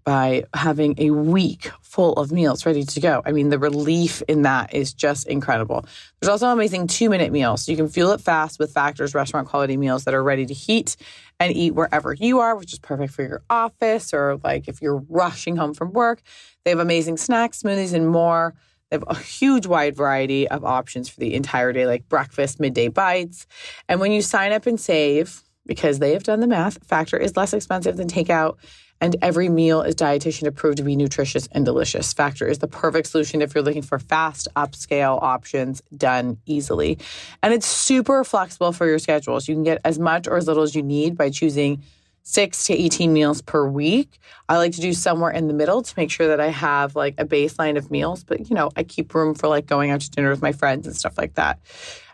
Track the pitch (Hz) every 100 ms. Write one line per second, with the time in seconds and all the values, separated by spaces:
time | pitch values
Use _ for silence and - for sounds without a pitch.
0 | 143 135 131 127 - - 156 147 147 143
1 | 151 151 156 190 175 - - - _ -
2 | 170 143 143 170 151 - 165 147 139 147
3 | 165 135 - 151 143 143 147 147 147 170
4 | 170 - - 151 143 131 - 135 139 -
5 | 147 143 - 139 139 113 107 127 - -
6 | - _ 190 202 247 240 202 185 170 -
7 | 233 185 160 143 120 107 - 156 156 180
8 | 180 208 - 160 156 - 151 147 147 143
9 | 139 143 135 151 135 143 139 135 135 131
10 | 131 131 135 135 131 139 - 220 - -
11 | - - - - 175 165 170 156 160 151
12 | 135 139 233 254 226 214 180 - - 139
13 | 139 - 139 - - 233 226 - 226 220
14 | - 147 143 139 143 139 139 139 151 143
15 | 147 165 175 - 170 170 151 151 175 214
16 | 233 233 _ - - _ 175 170 170 170
17 | 160 160 - 233 233 - 208 196 190 170
18 | 165 170 170 165 165 - _ _ _ 151
19 | - 165 - - 269 262 185 165 147 139
20 | 143 135 135 139 139 147 - 127 123 127
21 | 127 - 120 113 139 131 127 127 127 123
22 | - 147 139 - 139 - 139 120 123 -
23 | 190 185 175 180 - - - - - 180
24 | 196 214 208 208 196 214 240 226 - 160
25 | 147 147 175 - _ _ - - 156 139
26 | 143 185 220 214 240 190 190 - - 160
27 | 160 - 170 185 190 208 - 185 180 180
28 | 175 175 170 165 160 - - - _ _
29 | 170 180 175 170 180 165 165 160 160 160
30 | 151 143 160 151 147 143 156 143 143 143
31 | 139 - 139 - - 143 123 131 - -
32 | - - 147 143 - 147 147 - 160 160
33 | 156 160 151 156 147 151 143 147 139 135
34 | - 160 160 - - 147 143 - - 143
35 | 135 131 135 127 - 139 131 131 - 143
36 | 131 127 123 113 - 147 139 80 76 160
37 | - - - - 214 233 - - - 262
38 | 220 269 247 208 180 - 175 175 170 156
39 | - 151 139 123 151 156 156 156 160 156
40 | 165 170 175 175 160 156 151 151 139 147
41 | 160 170 139 139 160 143 143 143 - _
42 | _ _ - 208 196 - - 165 175 -
43 | 170 156 147 151 - 156 139 143 151 233
44 | - _ - - - 170 175 170 180 175
45 | 185 165 165 165 156 147 151 226 247 -
46 | 151 - 160 151 156 143 151 143 143 147
47 | 143 139 151 147 151 - 156 147 143 143
48 | 160 180 - - - 202 147 - 160 -
49 | - 160 156 151 156 147 147 143 143 139
50 | 143 147 139 139 143 143 143 135 - -
51 | - - 156 - 76 - - - - -
52 | -